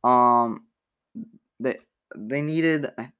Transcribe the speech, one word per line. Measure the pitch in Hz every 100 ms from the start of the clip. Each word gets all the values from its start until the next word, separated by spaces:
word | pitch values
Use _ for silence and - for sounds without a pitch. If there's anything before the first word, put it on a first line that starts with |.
Um, | 123 123 123 120 117 107 _ _ _ _ _ 113 - - _ _
they, | 127 - _ _ _ -
they | 107 139
needed | 151 160 165 156 139 - 120 _